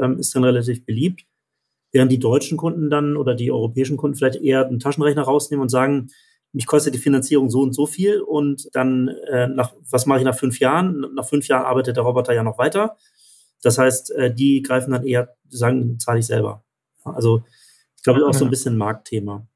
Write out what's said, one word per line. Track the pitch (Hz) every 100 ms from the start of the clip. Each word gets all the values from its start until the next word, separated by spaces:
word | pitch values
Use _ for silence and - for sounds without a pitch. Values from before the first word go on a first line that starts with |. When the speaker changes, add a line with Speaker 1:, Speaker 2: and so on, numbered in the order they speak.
Speaker 1:
ähm, | 127 127
ist | -
dann | 131
relativ | 127 123 120 120
beliebt. | - 110 175 180 _ _ _ _ _ _ _
Während | 131 127
die | 127
deutschen | 120 139 - 160
Kunden | 165 170 151
dann | 147 147 147
oder | 127
die | 117 120
europäischen | 120 113 123 131 139
Kunden | 147 139
vielleicht | 131 117
eher | 139 131 131
einen | 120
Taschenrechner | 139 151 147 147
rausnehmen | 131 147 - 143
und | 127
sagen, | 127 135 143 123 - _ _ _
"Mich | - -
kostet | 151 147
die | 120
Finanzierung | 143 135 - 147 131
so | 127
und | 131
so | 127 147
viel | - 196 208
und | - 151 143 139 -
dann, | 131 131 127 127 - -
äh, | 127 127
nach, | 135 120 - -
was | 123 131
mache | 131
ich |
nach | 131 120
fünf | 131 123
Jahren?" | 131 160 185 151 131
Nach | 135 127
fünf | 147 -
Jahren | 131
arbeitet | 131 131 127 123
der |
Roboter | 120 123 123
ja | 117
noch | 113 110
weiter. | 147 196 220 - _ _ _ _ _ _
Das | 123 117
heißt, | 127 123 -
äh, | - 123
die | 120 139 135
greifen | 135 127 135
dann | 127 131
eher, | 123 123 _ _
sagen, | 123 120 131 120 117
"Zahle | - 117
ich | 117
selber." | 117 107 107 _ _ _ _
Also | - - 113 113 - _ _ _ _ _
ich |
glaube, | 131 127
das | 143
ist |
auch | 135
so |
ein | 131
Speaker 2:
Ja. |
Speaker 1:
bisschen | 127 131
ein | 113
Marktthema. | 104 110 - 113 101 101 110